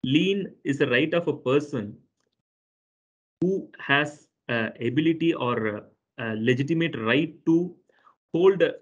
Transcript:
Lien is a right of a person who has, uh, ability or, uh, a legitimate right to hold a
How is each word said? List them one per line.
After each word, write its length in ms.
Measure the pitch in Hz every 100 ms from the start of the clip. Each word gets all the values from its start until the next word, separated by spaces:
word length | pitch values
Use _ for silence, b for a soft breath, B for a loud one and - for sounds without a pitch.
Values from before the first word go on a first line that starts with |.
Lien 480 | 131 143 185 202 185 -
is 180 | - 135
a 60 | 135
right 260 | 123 160
of 140 | 170 170
a 60 |
person 640 | 139 123 139 147 131 104 - _ _ _ _ _ _ _ _ _ _ _ _ _ _
who 280 | 175 190 - -
has, 480 | - 143 147 - _ _ -
uh, 200 | 120 110 -
ability 520 | 117 123 165 160 165
or, 440 | - 123 120 110 104
uh, 40 | - _ _ -
a 160 | 117 110
legitimate 600 | 113 123 139 165 165 120
right 360 | 110 131 160 - -
to 300 | 165 180 - _ b b b _
hold 280 | 165 190 196
a 120 | 165 -